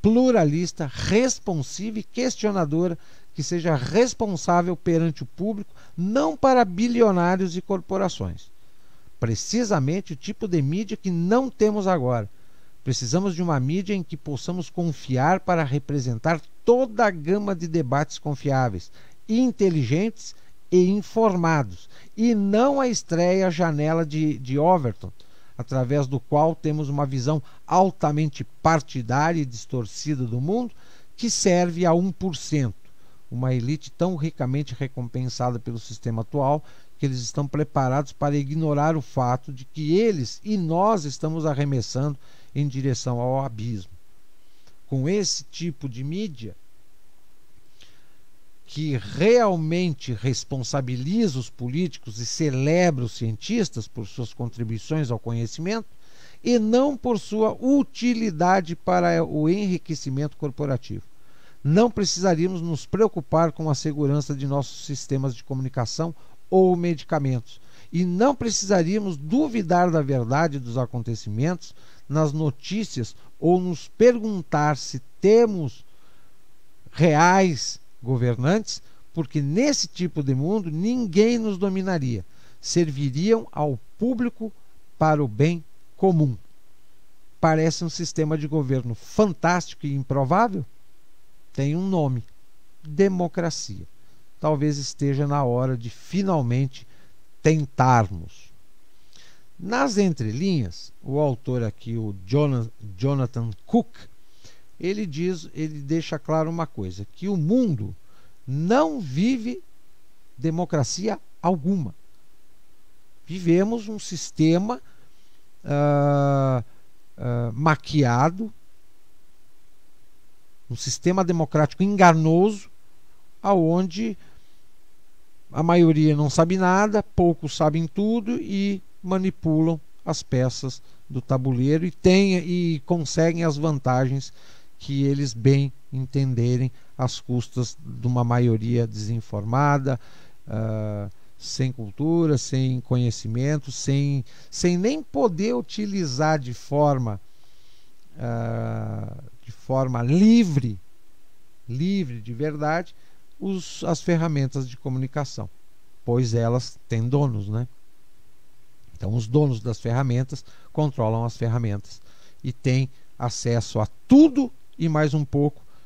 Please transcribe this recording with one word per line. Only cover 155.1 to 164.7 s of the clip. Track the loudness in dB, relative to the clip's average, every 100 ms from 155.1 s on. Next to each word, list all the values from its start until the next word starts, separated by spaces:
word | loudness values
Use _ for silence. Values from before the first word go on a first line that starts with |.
| -4 -6 -6 -10 -12 -16 -16 -16 -8
pois | 0 2 4
elas | 2 2 0 -2 -10 -4
têm | -2 2
donos, | 2 2 0 -2
né? | -2 -4 -8 -14 -16 -16 -16 -16 -16 -16 -16 -16 -16 -14
Então, | -8 -2
os | -2 2
donos | 4 4 2
das | -2 -4
ferramentas | -2 0 2 0 0 -6 -12 -16 -8
controlam | 0 0 2 0 0
as | -2 -2
ferramentas | 0 0 0 -2 -6 -14 -16 -16 -16 -10
e | -8
têm | -2 2 2 2 -4 -14 -6
acesso | -6 -2 0 0 0 0
a | -2 -2 8
tudo | 10 10 6 -2 -4 -12